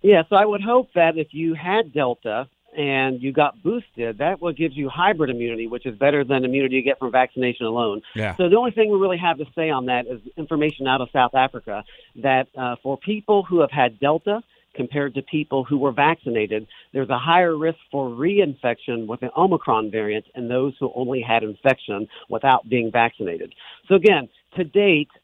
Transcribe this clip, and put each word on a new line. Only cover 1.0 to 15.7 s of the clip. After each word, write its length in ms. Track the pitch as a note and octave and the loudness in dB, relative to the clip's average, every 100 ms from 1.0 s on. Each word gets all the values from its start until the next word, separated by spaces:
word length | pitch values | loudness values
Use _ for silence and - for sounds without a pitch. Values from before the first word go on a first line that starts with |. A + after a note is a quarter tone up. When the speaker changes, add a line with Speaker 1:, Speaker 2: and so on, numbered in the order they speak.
| E3 D#3+ | 2 2
Speaker 1:
if 120 | D3+ | -6
you 220 | D3 E3 | -4 -4
had 400 | D#3+ E3+ G#3 E3 | -4 -2 -2 0
Delta 560 | C#3 B2+ A#2+ A#2 G#2+ C3+ _ _ D#3 | -2 -2 -2 -6 -6 -8 _ _ -6
and 460 | C#3+ C3+ C3+ B2+ | -2 -2 -2 -4
you 100 | C3 | -2
got 300 | C3+ D3 A#2 | 0 0 0
boosted, 560 | E3 A#3 - - A#2 G#2+ | -4 -4 -8 -8 -8 -2
that 240 | D3 F#3+ | -4 -2
what 140 | E3+ D3 | -6 -4
gives 200 | E3 C3+ | -6 -4
you 140 | C#3 | -8
hybrid 400 | C3 F#3 F3+ C#3 | 0 0 2 -2
immunity, 380 | A#2+ A#2 A2+ A2+ | -2 -4 -6 -8
which 180 | A#2+ C3 | -8 -10
is 100 | G#2 | 0
better 280 | C#3 D3 | 2 2
than 220 | C3 C3+ B2+ | 0 0 0
immunity 320 | C3+ C3+ C3 | 0 0 0
you 40 | |
get 160 | B2 C3 | -2 -2
from 140 | B2+ | 0
vaccination 560 | B2+ B2+ - B2+ A#2 A2+ | 0 0 0 -2 -2 -4
alone. 340 | A#2 A2+ G#2 - A2 | -2 -2 -4 -8 -6
Speaker 2:
Yeah. 200 | G#2+ F#2 | -6 0
Speaker 1:
So 140 | F3+ | 2
the 60 | G#3 | 4
only 140 | B3 | 2
thing 180 | A3 G#3+ | 0 2
we 60 | G3+ | 2
really 220 | F#3+ F3 | 2 0
have 180 | F3 D3 | -2 -4
to 80 | D3+ | -6
say 160 | - D#3+ | -4 -2
on 160 | C#3+ B2+ | -2 -2
that 220 | B2 B2 | -4 -4
is 120 | B2 - - | -12 -14 -12
information 520 | D3+ D#3+ D3+ D3 C3+ | -6 -2 -2 -2 -2
out 120 | C3 | -2
of 100 | B2 | 0
South 220 | C#3 B2 C3 | 0 2 2
Africa 480 | C3 B2 - G#2 - - _ C3 | 0 -2 -10 -10 -12 -20 _ -4
that, 240 | C3+ C3 C3 C3+ | 0 0 0 -6
uh, 200 | B2+ A#2+ | -8 -6
for 160 | C3 C3+ | -8 -8
people 460 | - G#3+ G#3 G#3 | -6 -6 0 0
who 160 | F3 F3 | 2 2
have 100 | D3+ | 2
had 280 | C#3+ B2 A2 | 2 0 2
Delta 420 | C#3 D#3+ - G#3+ - _ _ - | 0 0 -2 -4 -6 _ _ -8
compared 380 | B2 C#3+ C#3+ | -6 -4 -4
to 80 | C3+ | -6
people 420 | - D3+ D3+ C#3 | -6 -6 -2 -4
who 140 | B2+ | -2